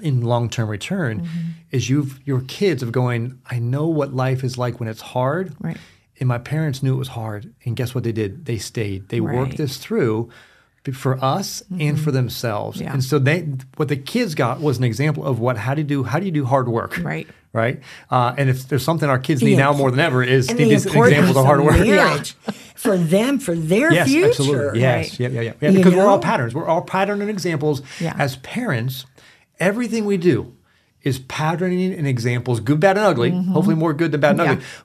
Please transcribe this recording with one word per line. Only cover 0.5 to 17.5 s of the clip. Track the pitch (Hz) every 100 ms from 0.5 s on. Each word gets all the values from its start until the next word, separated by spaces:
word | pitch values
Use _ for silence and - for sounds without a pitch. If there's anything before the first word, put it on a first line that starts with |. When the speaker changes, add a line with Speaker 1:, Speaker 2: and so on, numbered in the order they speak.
| - 110
Speaker 1:
return | 104 - 196 139 110
Speaker 2:
Mm-hmm. | 170 170 165 - _
Speaker 1:
is | 131 -
you've, | 139 135 - 143
your | 127
kids | 131 - 196 143
have | 117
going, | 127 127 120 120 - -
'I | 120
know | 120 135 160
what | 156 139 127
life | 131 131
is | 131 123
like | 123 -
when | 113
it's | 110
hard.' | - 127 127 165 180 151
Speaker 2:
Right. | 165 - - _ _ _
Speaker 1:
And | 127
my | 127
parents | 127 151 156 131
knew | 135 131
it |
was | 127
hard. | 117 110 104 156 _
And | 123 113
guess | 123
what | 123
they | 113
did? | 110 104 107 156
They | 113
stayed. | - - 104 95 -
They | 120
worked | - 123 135
Speaker 2:
Right. | -
Speaker 1:
this | 143 -
through | - 220 123 107 120 - - _ _ _
b-, | -
for | 131 131 131
us | 135 170 196 - - 180
and | 147 151
for | 156
Speaker 2:
Mm-hmm. | 131
Speaker 1:
themselves." | 120 - 120 104 107 107
Speaker 2:
Yeah. | -
Speaker 1:
And | 135
so | 127 151
they, | 131 170 151 131 - -
what | 147
the | 139
kids | - 233 226
got | 151 123 170
was | 151 120
an |
example | 123 107 151 151
of | 151 117
what, | 120 117
how | 113 147
do |
you | 143
do, | 143
how | 120 143
do | 196
you |
do | 151 127
hard | 135 117
work? | 113 95 -
Speaker 2:
Right. | 165 - - _ _